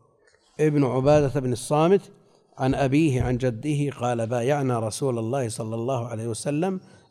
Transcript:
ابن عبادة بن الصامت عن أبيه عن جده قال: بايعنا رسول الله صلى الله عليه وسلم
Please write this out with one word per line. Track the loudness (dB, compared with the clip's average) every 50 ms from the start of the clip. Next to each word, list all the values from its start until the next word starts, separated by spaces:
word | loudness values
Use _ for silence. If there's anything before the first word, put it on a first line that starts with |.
| _ _ _ _ _ _ _ _ _ _ _ 0
ابن | 0 2 4 2 2
عبادة | 2 2 2 4 4 6 6 4 2 0 -2
بن | -2 -2 -2
الصامت | -4 -2 0 2 2 4 4 4 2 2 -2 -18 _ _ _ _ _ _ _ _
عن | -4 -2 0 0
أبيه | 0 0 2 2 2 4 2 2 2
عن | 0 0 0
جده | 0 0 -2 -2 -2 -4 -2 -2 0 -2 -2
قال: | -4 -4 -2 -2 -2 -2 -2
بايعنا | -2 -2 0 0 0 0 0 0 0 0 0
رسول | -2 -4 -4 -2 -2 -2 0 -2
الله | -2 -2 -2 -2 -4 -4
صلى | -6 -6 -6 -6 -6
الله | -4 -4 -2 -2 -4 -4
عليه | -6 -8 -6 -6
وسلم | -6 -6 -6 -4 -4 -2 -2 -2 -2 -4 -6 -8 -14 -20 -20 _ -8